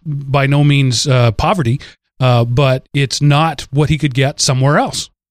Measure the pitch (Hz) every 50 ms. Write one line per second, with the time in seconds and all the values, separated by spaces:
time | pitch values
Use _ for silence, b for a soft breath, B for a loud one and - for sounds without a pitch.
0 | - 160 143 143 139 135 131 139 135 135 143 147 147 147 143 139 135 131 120 -
1 | - 147 127 127 120 117 110 - - 165 208 185 131 117 127 B B B B _
2 | _ _ _ - 131 127 123 117 120 120 123 147 143 131 127 131 - _ - 143
3 | 139 131 - - 147 147 143 147 160 165 147 - - - 135 143 151 135 160 135
4 | 156 143 120 131 135 139 147 - - - 131 127 135 139 151 208 269 226 - -
5 | - - _ _ _ _